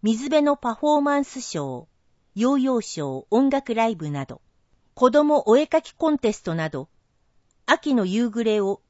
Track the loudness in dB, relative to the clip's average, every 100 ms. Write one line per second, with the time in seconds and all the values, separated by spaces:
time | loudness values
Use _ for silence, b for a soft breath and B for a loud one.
0 | -2 -2 0 2 2 0 -4 -2 2 2
1 | 2 0 -2 -8 -10 -8 -8 -10 -14 _
2 | _ _ _ -2 0 2 2 -2 -4 -8
3 | -6 -8 -2 2 2 0 -2 -2 -2 -2
4 | -6 -6 -8 -12 _ _ _ _ _ 2
5 | 4 4 4 2 4 4 4 0 -2 -4
6 | -2 0 -2 -4 -6 -4 -4 -8 -12 _
7 | _ _ _ _ _ _ 0 0 2 0
8 | 0 0 -2 -2 -2 0 0 -4 _